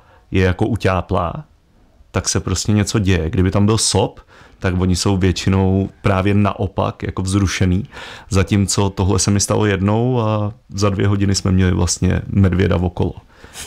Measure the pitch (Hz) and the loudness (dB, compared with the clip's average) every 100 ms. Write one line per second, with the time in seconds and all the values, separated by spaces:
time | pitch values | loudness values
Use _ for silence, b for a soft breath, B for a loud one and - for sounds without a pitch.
0 | b b b 95 92 90 107 110 104 92 | b b b 0 2 2 -2 0 0 -2
1 | - 92 87 - - _ _ _ _ _ | -2 -2 -2 -6 -14 _ _ _ _ _
2 | _ - - 98 90 92 - 107 98 117 | _ -4 -2 -4 -2 -2 0 0 2 0
3 | 95 92 80 95 92 98 101 110 - 98 | 0 0 0 0 0 2 2 2 0 0
4 | 131 - - B B - 95 90 92 90 | -2 -4 -20 B B -6 -4 0 0 0
5 | 101 98 92 87 - 95 95 95 95 - | 0 2 2 0 0 2 2 0 -2 -4
6 | 101 98 95 101 101 - 101 - 101 - | -2 0 2 2 2 0 -4 -2 -4 -4
7 | 101 - 92 98 95 - 95 90 - B | -8 -6 -2 0 0 0 0 0 -4 B
8 | B B - 95 92 104 98 - 101 95 | B B -4 0 2 2 2 0 -2 0
9 | 92 101 - 101 - 107 107 95 98 107 | 0 0 0 0 0 0 0 0 0 0
10 | 123 127 110 107 104 107 - 98 104 95 | 0 0 0 -2 -4 -8 -14 -4 -2 0
11 | 101 104 98 98 101 92 92 90 90 - | 0 2 0 0 0 2 2 2 0 0
12 | 92 87 85 101 98 90 95 90 90 - | 0 0 -2 2 2 2 2 0 -2 -2
13 | 95 - - B B - | -4 -6 -16 B B -18